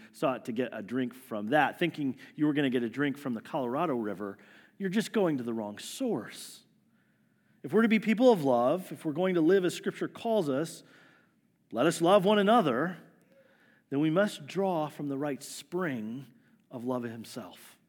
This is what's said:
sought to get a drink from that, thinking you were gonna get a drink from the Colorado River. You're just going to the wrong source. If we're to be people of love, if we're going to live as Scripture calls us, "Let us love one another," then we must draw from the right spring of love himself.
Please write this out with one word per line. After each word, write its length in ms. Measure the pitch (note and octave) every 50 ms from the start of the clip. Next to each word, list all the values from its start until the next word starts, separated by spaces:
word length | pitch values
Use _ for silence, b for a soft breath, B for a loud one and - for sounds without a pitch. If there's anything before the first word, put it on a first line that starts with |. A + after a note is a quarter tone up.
| B B
sought 340 | B - - C3+ B2+ A#2 -
to 60 | -
get 180 | A2+ A#2 B2 A#2
a 80 | - A2+
drink 320 | G#2 F#2 A#2 C3 B2+ A#2+
from 360 | - - - - A2+ G#2+ G#2+ G#2+
that, 300 | C#3+ D#3 C#3 A#2 G#2+ -
thinking 380 | F3 E3 - - D3 C3 A#2 B B B B
you 120 | D#3 D3+
were 80 | D3+ C#3+
gonna 160 | D3 C#3+ C3
get 120 | B2 B2+
a 60 | A#2+ A2+
drink 300 | G#2+ C3 C#3+ C#3+ C3 -
from 160 | - C3+ A#2+
the 80 | G#2+
Colorado 520 | - - - C#3 C3 A#2+ B2 D3 F3 E3 C3
River. 440 | A#2+ A2 G#2 G2 F2 G#2 G2+ G2+ - b b b b b b b b
You're 120 | G3 F#3+
just 220 | F3 A3+ G3 -
going 260 | - A3 F#3+ E3+ D3+ B2+
to 40 |
the 100 | A#2+ A#2+
wrong 260 | A2+ A2+ G#2+ G#2 G#2 G2+
source. 800 | - - - - C4+ A#3+ G3 B2 - - - - - - - - _ _ _ _ _ _ _ _ _ _ _ _ _ _ _ _ _ _ _ _
If 100 | - C3+
we're 100 | D3 G#3
to 60 | A3+ A3+
be 100 | A3 A3
people 340 | - G#3 A3 F#3+ C4 B3+
of 120 | A3+ F3+ C#3+
love, 460 | C3+ B2 A#2+ A#2+ B2+ D#3 F#3+ F#3 -
if 140 | D#3+ C#3 -
we're 80 | D#3+
going 220 | C#3 D#3+ F#3 F#3+ F#3
to 60 | E3+
live 240 | D#3 D#3+ F#3+ G3 F3+
as 100 | E3+ E3
Scripture 340 | - - - - - F#3+ D3
calls 400 | - - - A#3 A3+ G#3+ E3+ C#3+
us, 340 | C3 C3+ E3 E3 - - - b b b b b b b b b b b b _ _ _ _ -
"Let 160 | - A2 C3
us 140 | E3+ D#3+ -
love 240 | E3+ E3+ G3 G#3 E3+
one 140 | G3 G#3+ G#3
another," 580 | G3 G3 A3+ B3 F#3 D3 A2+ A#2+ D#3 F3+ F3+ - - - _ _ b b b b b b b b b b b b b b
then 100 | C3+ C#3
we 100 | D3+ D#3+
must 360 | D#3 F3+ G#3 G#3 - - D3+
draw 420 | C3 - F3 G3 F#3+ F3+ D#3+ D3+ C#3+
from 200 | - - D3 C#3+
the 80 | C#3
right 260 | C3+ D3 D3 C#3 A#2+
spring 840 | - - - - - - - F3+ F#3 D#3+ C3 A#2 G#2+ A2 A#2 C3+ C#3 - b b b b b b b b
of 140 | - B2 A#2
love 180 | B2+ B2+ B2
himself. 720 | A#2+ A#2 A2+ A#2 G#2+ - - B2 G2 F2 - - - - - _ _